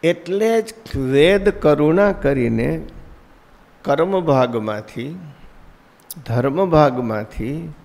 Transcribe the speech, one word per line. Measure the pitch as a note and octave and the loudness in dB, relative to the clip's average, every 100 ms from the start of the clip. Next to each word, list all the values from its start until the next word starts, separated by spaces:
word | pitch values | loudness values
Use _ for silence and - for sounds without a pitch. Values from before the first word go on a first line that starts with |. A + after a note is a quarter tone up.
એટલે | D#3+ E3+ - G3 A3 A3+ | 0 -2 -4 -2 0 0
જ | A3 - - C#3 | -2 -12 -10 -6
વેદ | C3 C#3 D#3+ G3+ G3 | 0 4 6 4 2
કરુણા | G3 D3 D3 D3+ E3+ G#3 | 2 2 4 4 4 2
કરીને | F#3+ C#3+ C#3 A#2+ A2+ B2+ E3 - - - - - - _ _ _ _ | 2 0 0 0 0 -2 -4 -8 -18 -20 -20 -20 -20 _ _ _ _
કર્મ | - C#3+ E3+ F#3+ | -4 0 0 0
ભાગમાંથી, | E3 C3+ B2+ A#2 G#2+ G#2+ A2 - B2 F3+ D#3+ C3+ - - - - _ _ _ - B2+ | 2 2 2 -2 -4 -6 -10 -12 -12 -12 -16 -20 -20 -20 -20 -20 _ _ _ -18 -6
ધર્મ | A#2+ C3 D3 F#3+ | -2 0 0 2
ભાગમાંથી | D#3+ D3 B2+ A#2+ G#2+ G#2+ - A2 D3+ E3 D3+ | 4 4 2 -4 -4 -6 -8 -8 -8 -10 -16